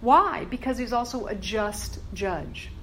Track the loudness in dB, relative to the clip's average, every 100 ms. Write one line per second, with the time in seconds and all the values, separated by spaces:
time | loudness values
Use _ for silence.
0 | 8 8 8 0 -6 -4 -2 -2 0 0
1 | 0 -4 -4 -6 -2 0 -2 -2 -6 -8
2 | -10 -4 -2 -2 -4 -10 -12 -14